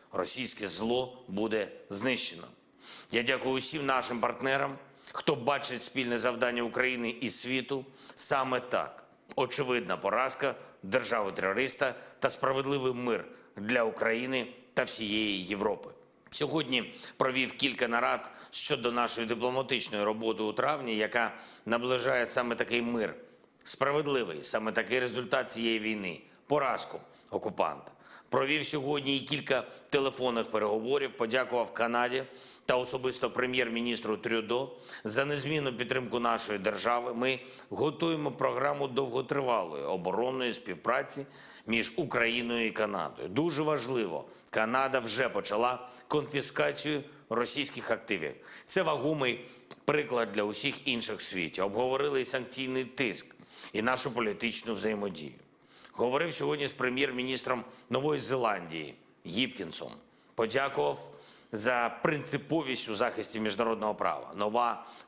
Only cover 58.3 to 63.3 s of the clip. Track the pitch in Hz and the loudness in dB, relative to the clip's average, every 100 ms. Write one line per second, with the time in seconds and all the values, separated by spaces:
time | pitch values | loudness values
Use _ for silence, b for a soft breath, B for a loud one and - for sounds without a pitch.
58.3 | 131 117 101 85 80 73 - - _ - | 2 2 0 -4 -8 -8 -12 -20 _ -6
59.3 | 90 127 - 85 78 60 55 - b b | 0 0 -2 -8 -6 -10 -12 -20 b b
60.3 | - 113 127 139 139 147 139 - B B | -2 2 2 2 2 0 -2 -8 B B
61.3 | B B 110 110 123 117 - - 151 139 | B B 0 2 4 2 2 2 2 0
62.3 | 143 - 160 139 123 - 104 120 110 104 | -4 0 0 0 0 0 2 0 0 -4